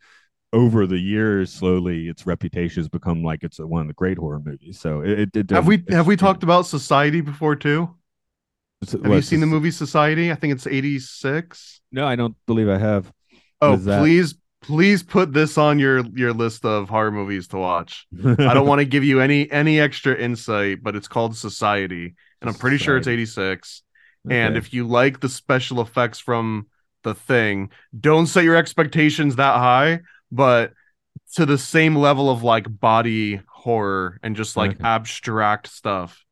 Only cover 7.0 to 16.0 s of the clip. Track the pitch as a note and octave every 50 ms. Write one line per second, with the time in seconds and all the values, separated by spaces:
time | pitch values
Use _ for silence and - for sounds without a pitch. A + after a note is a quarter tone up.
7 | C#3+ D3 D3+ E3+ D#3 D3 C#3+ D3 D#3+ D3+ D3 D3 - D3 D3 D#3+ E3+ E3+ - _
8 | _ _ _ _ _ _ _ _ _ _ _ _ _ _ _ _ - - - -
9 | - G#2 G3+ F#3 C3 - E3 D#3+ D#3 D#3 D#3+ D#3 D3+ E3+ D3+ - D#3 C3 - D#3
10 | D3 D3+ D#3 D#3+ E3+ E3+ D#3+ - - D3 C#3 B2+ - - C#3 C3+ C3+ C#3+ C#3+ C3
11 | C3 - - - - C3+ C#3 D#3+ E3+ E3+ - - - - - _ _ _ B2 C3
12 | C#3+ C#3+ B2 A#2+ A#2+ A#2 A2+ - _ - A#2 A2+ A2 G2+ F#2+ F#2+ A2 G#2+ G#2 G2+
13 | F2+ - - _ _ _ _ _ _ _ _ _ D3 D3 G2+ F#2 F#2 G2+ G2+ G2+
14 | D3 D#3 E3+ F3 F3+ D3 - - _ _ _ _ - - D3 D#3 F#3 G3+ G#3 F3+
15 | F3 - - - F#3 D#3 C3 D3+ D#3 D3+ - D#3 D3+ D3+ D3 D3 C#3 C3+ C3 C3